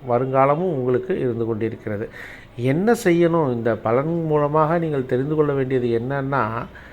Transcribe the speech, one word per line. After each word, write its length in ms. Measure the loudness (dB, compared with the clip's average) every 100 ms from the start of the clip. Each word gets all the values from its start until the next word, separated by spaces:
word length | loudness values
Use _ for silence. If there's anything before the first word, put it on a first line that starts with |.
| -2
வருங்காலமும் 640 | 0 2 2 4 2 0 -2
உங்களுக்கு 440 | 0 0 -2 -2
இருந்து 260 | -2 -2 -2
கொண்டிருக்கிறது. 640 | -2 -4 -6 -8 -8 -8 -12 -18 -18 -16 -4
என்ன 360 | 0 2 2 2
செய்யணும்? 480 | 2 4 4 2 0
இந்த 220 | 0 0 0
பலன் 500 | 2 2 0 -2 0
மூலமாக 520 | 0 2 2 2 2
நீங்கள் 280 | 0 -2 0
தெரிந்து 300 | -2 0 0
கொள்ள 180 | 2
வேண்டியது 340 | 0 0 0 0
என்னன்னா, 600 | 0 -2 -4 -2 0 -2 -4 -8 -12 -20